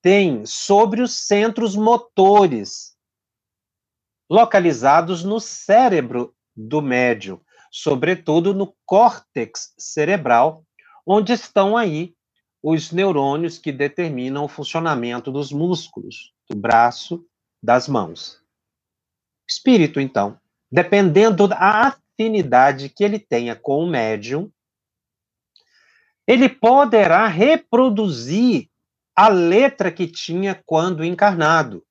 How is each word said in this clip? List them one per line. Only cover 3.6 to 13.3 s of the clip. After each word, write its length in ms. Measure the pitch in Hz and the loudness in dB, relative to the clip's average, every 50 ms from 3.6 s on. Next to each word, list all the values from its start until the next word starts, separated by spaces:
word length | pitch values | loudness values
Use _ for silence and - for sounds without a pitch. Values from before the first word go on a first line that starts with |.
| _ _ _ _ _ _ _ _ _ _ _ _ _ _ | _ _ _ _ _ _ _ _ _ _ _ _ _ _
localizados 960 | 160 220 233 226 - 196 180 170 143 113 120 139 147 165 170 170 185 165 170 | 2 2 4 4 2 2 2 2 -2 2 2 4 4 4 2 -2 -8 -6 -6
no 160 | 196 214 226 | -6 -6 -6
cérebro 960 | - - - - - - 202 233 262 240 190 160 127 117 120 123 123 - _ _ _ _ _ | -8 -10 -18 -14 -2 2 4 4 4 4 2 0 -2 -4 -6 -6 -6 -8 _ _ _ _ _
do 280 | 113 110 113 147 156 | -18 -10 -6 -4 -4
médium, 580 | 147 135 127 127 127 123 117 107 101 95 92 - _ _ _ _ _ _ | -2 -2 0 0 0 0 0 -2 -6 -14 -16 -16 _ _ _ _ _ _
sobretudo 800 | - - - 156 139 127 135 165 185 180 _ 165 151 170 170 196 | -20 -8 -4 -4 -2 -2 -2 -2 -4 -4 _ 0 0 0 0 0
no 240 | 196 196 196 190 _ _ _ | -2 -4 -6 -8 _ _ _
córtex 880 | - 190 202 233 262 - - _ _ _ 135 117 - - - - _ _ _ | 0 2 4 4 4 2 -4 _ _ _ -8 -8 -8 -10 -18 -18 _ _ _
cerebral, 840 | - - - 156 151 165 202 185 139 127 120 117 131 160 156 - _ _ _ _ _ _ _ _ _ | -18 -10 -6 -4 -2 -2 -2 -2 0 0 2 2 2 0 -2 -8 _ _ _ _ _ _ _ _ _
onde 280 | 180 196 214 202 180 | 0 0 0 2 0
estão 440 | 247 220 - - _ 208 196 196 214 | -4 -4 -4 -4 _ 0 0 2 0
aí 380 | 240 226 185 151 151 175 175 _ _ _ _ _ _ _ _ _ _ | 0 -2 -2 -4 -6 -8 -10 _ _ _ _ _ _ _ _ _ _
os 300 | - 151 160 160 156 - | -4 -2 -2 -2 -2 -6
neurônios 680 | 165 175 196 196 170 147 139 139 | -4 -2 -2 0 0 0 -2 -2